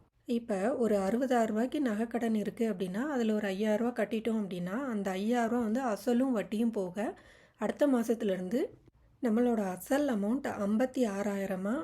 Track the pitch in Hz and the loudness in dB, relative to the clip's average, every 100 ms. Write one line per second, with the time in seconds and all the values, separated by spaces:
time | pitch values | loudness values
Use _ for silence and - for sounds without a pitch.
0 | _ _ - 233 233 196 208 269 220 202 | _ _ -2 -2 0 0 0 2 2 2
1 | 190 233 262 247 220 214 254 302 262 208 | 2 0 2 2 2 0 0 0 0 0
2 | 233 233 233 220 202 202 226 185 185 185 | -2 -2 0 0 -2 -2 -2 -2 -4 -4
3 | 294 262 220 214 208 190 214 214 233 240 | -2 0 2 2 0 0 2 2 0 0
4 | 208 220 226 220 196 185 175 214 277 214 | -2 0 0 -2 -2 -4 -4 -4 -2 -2
5 | 196 190 214 247 226 240 220 240 262 202 | -2 -2 0 2 2 0 0 0 0 -2
6 | - 240 269 226 180 214 240 220 185 175 | 2 2 2 0 0 0 0 0 -4 -2
7 | 247 - - - - - 208 - 294 254 | -4 -6 -16 -20 -20 -6 -4 2 4 4
8 | 233 226 214 185 180 233 403 - - _ | 2 0 0 -2 0 -2 -2 -6 -20 _
9 | _ - 247 214 247 226 196 180 - 277 | _ -4 0 2 4 2 0 -4 -2 0
10 | 285 214 202 262 262 208 202 214 262 262 | 2 0 0 0 -2 -2 0 2 0 0
11 | 226 196 208 196 190 185 196 269 | 0 0 -2 -2 -2 -2 -2 -4